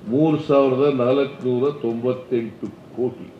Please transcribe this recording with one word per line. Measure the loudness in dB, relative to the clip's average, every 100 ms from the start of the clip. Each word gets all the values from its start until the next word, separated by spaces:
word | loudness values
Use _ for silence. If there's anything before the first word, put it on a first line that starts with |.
| -2
ಮೂರು | 2 2 2
ಸಾವಿರದ | 2 4 4 4 2
ನಾಲ್ಕುನೂರ | 2 2 2 0 -4 -2 0 0
ತೊಂಬತ್ತೆಂಟು | -2 -4 -2 -2 -4 -2 -4 -4 -10 -12
ಕೋಟಿ. | -12 -16 -4 -4 -4 -16 -18